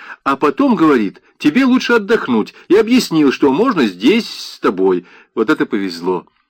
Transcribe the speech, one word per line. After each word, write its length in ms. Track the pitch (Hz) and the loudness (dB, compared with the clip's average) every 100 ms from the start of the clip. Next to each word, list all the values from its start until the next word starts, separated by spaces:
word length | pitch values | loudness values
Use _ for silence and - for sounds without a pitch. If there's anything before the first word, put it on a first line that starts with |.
| - - | -20 -10
а 120 | 139 139 | -6 -2
потом 380 | 147 - 277 | -2 0 0
говорит, 480 | 185 160 127 95 - _ - | 2 2 2 -2 -8 _ -4
тебе 260 | 294 247 | 0 2
лучше 300 | 269 254 - | 2 0 0
отдохнуть, 600 | 233 196 233 - 113 - - - | -2 0 -2 0 -2 -4 -6 0
и 80 | 202 | 2
объяснил, 540 | 214 247 - 160 139 | 4 2 2 2 2
что 220 | - 143 | 2 0
можно 340 | 139 262 175 110 | 2 0 0 -2
здесь 420 | 90 123 226 - | 0 0 0 -2
с 300 | - - - | -10 -16 -6
тобой. 480 | 131 92 95 90 - - _ | -4 0 0 0 -4 -20 _
Вот 160 | 110 110 | -4 -2
это 140 | 151 143 | -2 -2
повезло. 600 | 107 95 82 90 90 - _ | -4 -6 -6 -6 -6 -8 _